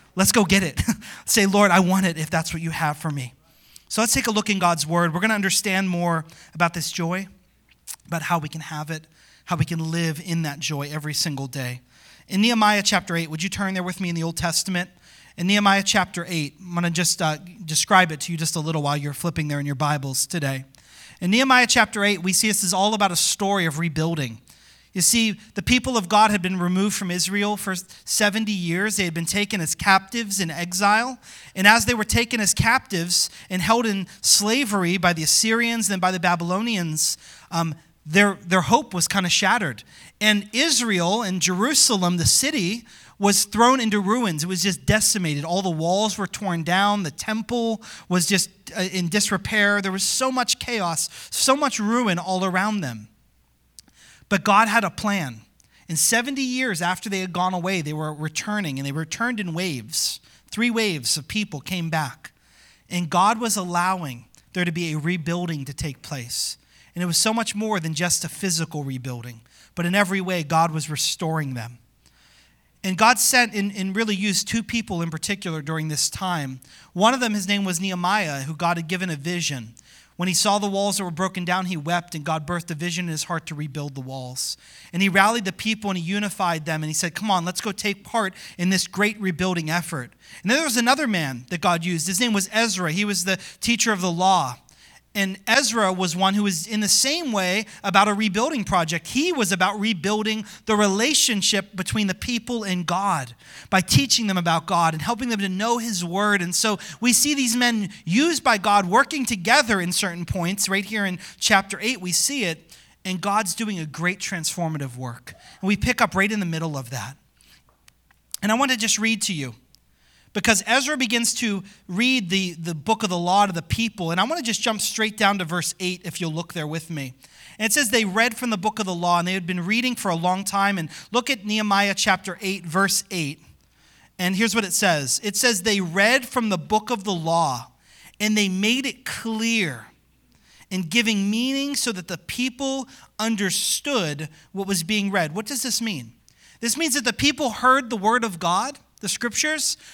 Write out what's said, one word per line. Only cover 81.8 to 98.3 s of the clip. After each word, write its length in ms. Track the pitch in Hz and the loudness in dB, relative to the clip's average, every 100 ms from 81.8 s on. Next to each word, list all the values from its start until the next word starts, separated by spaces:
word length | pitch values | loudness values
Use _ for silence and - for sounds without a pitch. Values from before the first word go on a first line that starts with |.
| 147 175 175 | -2 -2 -4
and 100 | 156 | -8
God 220 | 147 160 151 | -4 -4 -4
birthed 240 | 175 170 | -6 -6
a 40 | |
vision 300 | 151 175 170 | -6 -4 -4
in 60 | 170 | -4
his 140 | 156 | -4
heart 200 | - 165 - | -4 -6 -6
to 60 | |
rebuild 400 | 147 151 147 147 | -8 -8 -8 -8
the 60 | 135 | -10
walls. 560 | 131 135 127 127 - - - - - | -10 -10 -10 -8 -8 -8 -14 -20 -6
And 120 | 175 | 0
he 80 | 196 | 2
rallied 340 | 196 202 233 | 6 4 4
the 80 | 190 | -2
people, 380 | 185 220 220 208 | -4 -4 -2 -2
and 80 | 185 | -4
he 40 | |
unified 640 | 165 202 208 - 180 160 | -2 -2 -2 -2 -2 -2
them, 180 | 151 156 | -2 -4
and 60 | 156 | -2
he 60 | |
said, 200 | 151 170 | -2 -4
"Come 160 | - 214 | -2 0
on, 140 | 185 | 0
let's 160 | 170 180 | 0 -4
go 100 | 220 | -6
take 320 | 190 214 202 | -4 -4 -4
part 300 | - 233 190 - - - | -4 -2 -2 -4 -14 -2
in 140 | 180 | 0
this 160 | 190 - | 2 0
great 340 | 185 208 220 | 0 0 0
rebuilding 480 | 190 165 185 170 156 | -4 0 0 0 -2
effort." 460 | 170 - 147 120 _ - - | -2 -4 -8 -8 _ -20 -6
And 100 | 185 | 0
then 60 | 269 | 2
there 80 | |
was 140 | 320 240 | 2 2
another 280 | 240 277 277 | 4 4 2
man 380 | 190 143 123 127 | 0 -2 -6 -8
that 100 | 175 | -2
God 240 | 190 170 | 2 2
used. 220 | 175 170 165 | 0 -2 -2
His 120 | 185 | 0
name 140 | 247 | 2
was 160 | 202 190 | 2 0
Ezra. 420 | 214 233 185 170 | 0 0 0 -2
He 120 | 175 | 0
was 220 | 208 185 180 | -2 -2 -2
the 120 | 185 - - | -4 -6 -6
teacher 320 | - 233 233 | 0 2 2
of 80 | 196 | 0
the 100 | 180 | 0
law. 460 | 170 185 185 131 120 _ _ - - _ | 2 4 4 2 -6 _ _ -20 -20 _
And 240 | 208 190 190 - | -4 -4 -2 2
Ezra 480 | 247 240 233 190 | 2 2 2 0
was 200 | 185 185 | 2 0
one 200 | 170 190 | 2 2
who 80 | 208 | 2
was 240 | 202 165 190 | 0 -2 -4
in 140 | 214 | -2
the 80 | 208 | 2
same 440 | - 262 330 302 | 2 2 0 -2
way 320 | 208 180 196 208 - | 0 0 -2 -4 -6
about 240 | 202 196 208 | 2 4 4
a 60 | |
rebuilding 520 | 202 214 | 2 0